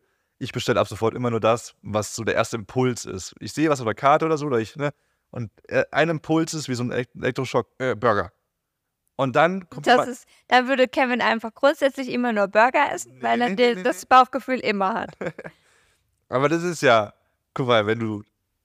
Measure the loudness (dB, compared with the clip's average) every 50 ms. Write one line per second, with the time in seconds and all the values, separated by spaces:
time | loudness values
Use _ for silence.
0 | _ _ _ _ _ _ _ -14 -12 -8 -8 -4 -2 0 2 2 2 0 -2 -2
1 | -2 -2 -2 -2 -4 -2 -2 0 2 2 2 2 -2 -10 -20 _ -10 -4 -4 -4
2 | -4 -4 -6 -6 -2 -2 0 0 0 -2 -4 -8 -8 -6 -2 0 0 0 -2 -4
3 | -8 -10 -10 -12 -12 -14 -16 -16 -14 -10 -4 -2 0 0 0 0 -2 -4 -2 0
4 | 4 4 4 4 2 0 -2 -2 -2 -2 -2 -2 -2 -4 -6 -6 -6 -6 -6 _
5 | _ _ _ _ _ _ -12 -10 -10 -10 _ _ _ -4 -2 -2 -2 0 0 0
6 | 0 0 0 -4 -2 -2 0 0 0 -2 -6 -8 -6 -6 -4 -4 -4 -4 -4 -6
7 | -6 -8 -8 -6 -4 -4 -4 -4 -4 -2 -2 -2 -2 _ _ -6 -4 -4 -2 0
8 | 2 2 2 2 0 -6 _ _ _ _ _ _ _ _ _ _ _ _ _ _
9 | _ _ _ -2 -2 0 2 2 2 2 2 -2 -8 -12 -14 -4 2 2 4 4
10 | 2 0 -6 -12 -16 _ _ _ _ 2 2 2 2 2 2 2 2 2 2 0
11 | 0 0 0 0 0 0 0 -2 -4 -10 -4 0 2 2 2 2 0 -2 -2 -2
12 | -8 -6 -4 -4 -2 -2 0 0 0 2 4 4 4 4 4 2 0 0 -2 -6
13 | -10 -14 -14 -6 -2 -2 0 0 0 0 0 2 2 2 2 0 -2 -2 -2 -2
14 | 0 4 6 6 6 6 0 -8 -6 -4 -4 -2 -2 -2 -2 0 -2 -2 -2 -4
15 | -6 -8 -10 -10 -10 -10 -10 -10 -16 -18 -18 _ _ _ _ _ _ _ _ _
16 | _ _ _ _ _ -4 -2 0 2 2 2 0 -2 -4 -4 2 4 6 6 6
17 | 4 0 -8 _ _ _ _ _ _ _ -6 -2 2 4 4 4 4 2 0 0
18 | -2 -4 -4 -6 -10 _ _ _ _ _ _ _